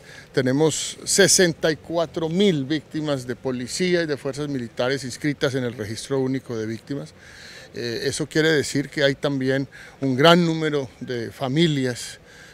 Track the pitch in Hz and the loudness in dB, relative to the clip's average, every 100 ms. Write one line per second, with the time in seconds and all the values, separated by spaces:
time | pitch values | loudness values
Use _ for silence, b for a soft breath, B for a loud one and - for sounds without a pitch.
0 | B B B 143 127 135 156 - - - | B B B 0 2 4 2 0 -6 -8
1 | - - 151 - 175 - 165 151 - 170 | 0 6 6 6 4 2 -2 -2 -4 -2
2 | 156 170 160 175 208 151 131 156 - 160 | -2 -2 -2 2 4 2 0 -4 -4 -6
3 | 151 139 123 117 131 127 120 - 185 175 | -4 -4 -4 -8 -6 -6 -6 -2 0 0
4 | 156 135 139 135 143 139 117 - 127 139 | 0 -4 -6 -6 -6 -6 -6 -2 -2 -2
5 | 123 - 151 139 143 131 123 110 104 113 | -4 -4 -4 0 -2 0 -4 -6 -8 -8
6 | - 135 131 131 - 113 110 110 - 143 | -4 -2 0 -2 -6 -6 -6 -6 -8 -10
7 | 160 - B B B B B - 120 117 | -10 -18 B B B B B -10 -6 -4
8 | 139 - 156 160 156 151 117 135 139 156 | -4 -4 -2 2 4 4 2 -2 -2 0
9 | 139 135 147 139 131 135 135 B B B | 0 2 -2 0 0 0 -2 B B B
10 | 139 127 165 175 170 160 156 147 131 - | -2 6 6 8 4 0 -2 -2 -4 -10
11 | 127 120 113 - 135 147 170 143 127 120 | -8 -8 -8 -6 -2 2 2 2 -2 -4
12 | - - B B B | -10 -16 B B B